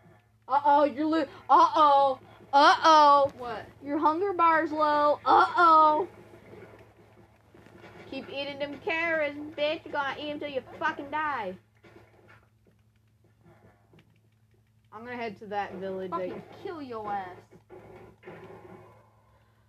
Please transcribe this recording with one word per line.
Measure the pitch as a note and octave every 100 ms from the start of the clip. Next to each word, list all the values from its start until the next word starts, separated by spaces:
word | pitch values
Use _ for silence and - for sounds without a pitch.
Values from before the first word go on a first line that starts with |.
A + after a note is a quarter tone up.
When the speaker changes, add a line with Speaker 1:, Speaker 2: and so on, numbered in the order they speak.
| _ _ _ _ -
Speaker 1:
Uh-oh, | C#4 C#4+ C#4+ D4
you're | A#3 D#4
lo-, | D#4+ - - -
uh-oh. | D#4 E4 D#4+ D4+ C#4 C#4 C4 - - -
Uh-oh. | C#4 D#4 F4 D#4+ D#4 D4 C#4+ C#4 B3+
Speaker 2:
What? | A#3+ G#3+ - -
Speaker 1:
Your | C#4 D4
hunger | D4+ D#4+ G4+
bar's | F4 E4+ D#4+ D#4+
low. | D4+ D4+ D4 D4 C#4+ -
Uh-oh. | - F#4+ - E4+ D#4 D#4 D4+ - - - - - - - - - _ _ _ _ _ _ _ - - - - -
Keep | C4+ A3+
eating | C#4 C#4 C#4
them | C#4+ C#4 -
carrots, | E4 E4+ D#4+ C#4+ D4 D4+ D#4+
bitch. | D4 E4
You're | -
gonna | D4 C#4 -
eat | D4
'em | D4
till | D4
you | C4 - -
fucking | D4+ D#4+ C#4+
die. | D4+ D#4 C4+ F#3+ F#3 _ _ - - _ _ _ _ _ _ _ _ _ _ _ _ _ _ _ _ _ _ _ _ _ _ _ _ _ _ _ _ _
I'm | G#3
gonna | A#3+ A#3+
head | A#3 G3
to | G#3+
that | G3+ G3 F#3+
village. | F#3+ F#3+ F#3+
Speaker 2:
Fucking | F3 F3+
Speaker 1:
I | - - -
Speaker 2:
kill | G4 E4+
your | C4+ A3+ G#3
ass. | G3+ F#3 F3+ _ - _ - - - - _ - - - - - - - _ _ _ _ _ _ _